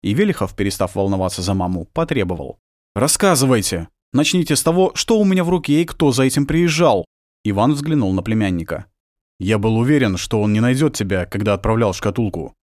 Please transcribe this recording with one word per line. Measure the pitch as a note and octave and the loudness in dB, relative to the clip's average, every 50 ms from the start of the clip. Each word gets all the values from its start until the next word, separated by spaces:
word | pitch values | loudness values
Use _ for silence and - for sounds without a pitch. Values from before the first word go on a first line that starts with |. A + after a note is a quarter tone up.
И | - F#2+ G#2 | -4 -2 0
Велихов, | D3 G#3 G#3 E3+ - G#2 F#2+ - | 2 2 0 0 -2 -4 -6 -4
перестав | - G2+ G2+ - - F#2+ - - | -2 -2 -2 -2 -2 -4 -4 -2
волноваться | G2+ G2 G2 G2+ F#2+ F#2 F2+ - - | -2 -2 0 0 -2 -2 -4 -4 -4
за | F2+ F#2+ G2 | -4 -2 -2
маму, | F#2+ F2+ F2+ F#2 F2 D#2 - | -2 -2 -2 -4 -6 -6 -6
потребовал: | - D#3+ E3 - D#3 B2+ F#2+ F2 F2+ D#2 C#2 C2 - _ _ _ _ _ _ _ - | -4 -4 -4 -2 -2 -2 -2 -2 -4 -6 -8 -12 -14 _ _ _ _ _ _ _ -4
«Рассказывайте! | G2+ B2 D3+ - - G#3 G3 E3+ B2 C3+ C3 B2+ A2 F#2+ - G2 E2+ E2 - _ _ _ _ | -2 0 0 0 2 2 2 2 4 2 2 2 2 0 -2 -4 -6 -8 -10 _ _ _ _
Начните | - C3 D3+ - - F#3 D#3+ - D3+ | 0 0 0 2 0 0 0 0 0
с | - | 0
того, | - E3 E3+ F#3 F#3 F3+ - | 0 0 2 2 2 0 0
что | - - - A3+ G#3+ | -2 -2 0 2 2
у | G#3 | 4
меня | F#3+ F#3+ F#3 | 4 2 2
в | F3 E3+ | 2 0
руке | F#3 E3+ - - D3 D#3 | 0 -2 0 0 0 0
и | E3+ | 0
кто | E3 - - E3 C#3+ | 0 -2 0 0 2
за | A#2+ C3 | 2 2
этим | C3 C3 - C#3+ C#3+ | 2 2 2 0 0
приезжал!» | D3 D#3 E3 F3 E3+ D3 D#3 F3 D3 A2 F#2 E2 _ _ _ _ _ _ _ - | 0 0 0 2 2 2 2 2 2 2 2 -2 _ _ _ _ _ _ _ -4
Иван | G#2+ G2 G2 A2+ C3+ | -2 0 2 2 2
взглянул | D3+ C#3+ C#3+ D#3+ D#3 C#3+ A2 F#2+ | 2 0 -2 -2 0 0 0 0
на | F#2+ F#2 | 0 0
племянника. | - A2 A2+ A2 G#2 F#2+ F2+ E2+ D#2+ - D#2+ D#2+ F2+ _ _ _ _ _ _ _ _ _ _ - | 0 0 0 0 0 0 -2 -2 -4 -6 -8 -10 -10 _ _ _ _ _ _ _ _ _ _ -6
«Я | F2+ G2 A2 G#2 | -2 0 0 2
был | G2+ A2 A2+ | 2 2 2
уверен, | A2+ A#2 C3 D3+ C#3+ B2+ G#2 F#2+ | 2 2 2 2 2 2 0 -2
что | F2+ - - A2+ G#2+ | -4 -4 -2 -2 0
он | G#2 G#2 | 0 2
не | G#2 G#2+ | 2 2
найдёт | A#2 B2 B2+ C3 D#3+ D3 - | 2 2 2 2 0 0 0
тебя, | - G#2+ F#2+ G2 F#2 F2+ | -2 -4 -2 -2 -2 -4
когда | - - G2+ G#2 G#2 G2+ | -4 -4 -4 -2 0 -2
отправлял | F#2+ - A2 A2 A2+ A#2 G2+ | 0 0 0 0 2 2 0
шкатулку. | F#2 - - G#2 G2 - A2+ G2 - E2+ C#2+ - - _ | 0 -2 -4 -4 -2 -2 -4 -4 -4 -6 -10 -10 -14 _